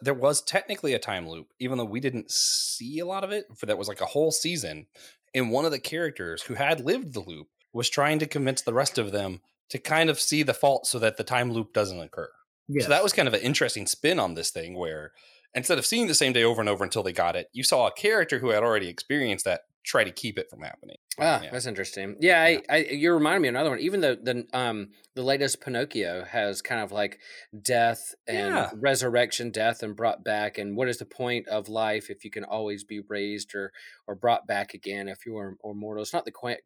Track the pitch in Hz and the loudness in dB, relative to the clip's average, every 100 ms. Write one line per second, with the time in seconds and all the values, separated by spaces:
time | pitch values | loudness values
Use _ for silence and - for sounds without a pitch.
0 | 131 131 139 147 - 185 - 202 180 120 | 0 2 2 2 0 -2 -2 -4 -2 -2
1 | - 92 82 82 - - 127 127 110 120 | -2 -6 -6 -12 -14 -8 -4 -4 -4 -4
2 | 135 120 - - - - - - 120 156 | -2 -4 -4 0 0 0 -2 -6 -8 -6
3 | 175 196 196 208 - 113 104 98 107 98 | -4 -4 -4 -4 -8 -6 -4 -2 -4 -6
4 | 95 143 160 156 165 170 90 78 - - | -2 2 2 2 -2 -4 -6 -8 -14 -20
5 | - _ _ 131 120 127 160 139 - 160 | -20 _ _ -2 2 2 0 -2 -4 -4
6 | 160 - 85 82 - 123 143 160 131 254 | -4 -4 -8 -8 -6 -2 0 2 0 -2
7 | 175 110 90 78 - _ _ 117 117 - | -4 -10 -10 -14 -16 _ _ -4 -2 2
8 | 147 156 151 147 135 131 - 120 139 - | 2 2 0 0 0 0 0 0 2 0
9 | 104 101 95 87 _ _ - - - 156 | -2 -2 -4 -8 _ _ -12 -10 0 2
10 | 165 143 - 151 135 - 143 135 - 123 | 2 2 0 2 2 2 2 2 0 0
11 | 110 - 107 127 123 113 110 107 98 90 | 2 0 0 0 0 -2 -2 0 0 -2
12 | 76 - 78 _ _ _ - 143 123 151 | -10 -12 -12 _ _ _ -4 0 4 4
13 | 202 - 135 107 123 147 127 107 95 - | 4 4 4 2 2 2 0 0 -4 0
14 | 151 175 95 82 80 85 82 90 82 78 | 2 2 0 -2 -6 -6 -8 -6 -6 -8
15 | 76 _ - _ _ 123 127 165 - 233 | -12 _ -20 _ _ -4 2 2 2 2
16 | 214 - 135 123 117 113 104 95 92 113 | 2 4 6 8 6 6 2 0 0 0
17 | 95 87 85 87 - 120 127 139 113 - | 0 2 2 0 -4 -2 2 4 4 2
18 | 208 220 160 127 127 107 117 107 90 85 | 2 2 2 0 2 4 4 2 0 -6
19 | - 143 120 95 95 87 - _ - 127 | -2 0 0 0 0 -2 -4 _ 0 2
20 | 98 - 117 95 - - - - - - | 2 -2 -6 -6 -8 -12 -14 -14 -20 -20
21 | - - 160 127 76 123 120 98 95 101 | -12 0 2 2 -2 -8 -6 -6 -8 -8
22 | 98 107 175 170 160 165 - 156 143 143 | -10 2 6 8 6 4 2 2 2 2
23 | 170 165 151 185 135 123 156 123 165 196 | 4 4 4 4 2 2 0 0 -2 2
24 | 147 120 120 123 113 123 120 107 101 _ | 2 2 -2 -4 -2 -2 -2 -2 -8 _
25 | _ 131 127 139 139 - 135 120 147 107 | _ -4 0 2 0 -2 -4 -4 -2 -2
26 | 87 90 90 120 104 95 - 120 101 104 | -4 -4 -4 -2 -2 -2 -4 -4 -2 -2
27 | 101 - - - - 107 104 120 117 113 | -2 -4 -20 -20 -18 -8 0 4 4 2
28 | - - - 110 381 294 113 110 139 127 | -6 -12 -6 -2 0 0 -2 0 0 2
29 | 123 120 120 - 120 107 113 113 110 104 | 2 2 2 0 -4 0 0 0 -4 -2
30 | 113 101 110 107 104 - 101 101 131 117 | -2 0 -2 -2 -2 -4 -4 -2 -2 -2
31 | 113 - 123 120 - 107 104 110 110 107 | -8 -6 -2 -2 -2 -4 -2 -2 0 -2
32 | - 98 104 104 - 110 107 101 101 104 | -6 -12 -12 -10 -6 -4 -4 -6 -8 -12
33 | 101 104 104 104 - 101 98 - - - | -6 -4 -4 -6 -8 -8 -8 -10 -20 -16
34 | - 98 117 113 - 101 101 98 98 101 | -12 0 2 2 0 -4 -4 -8 -8 -8
35 | 98 95 120 107 98 95 107 104 107 107 | -8 -10 -10 -10 -10 -12 -12 -10 -8 -6
36 | 104 - 113 - 123 - | -4 -4 -6 -8 -8 -8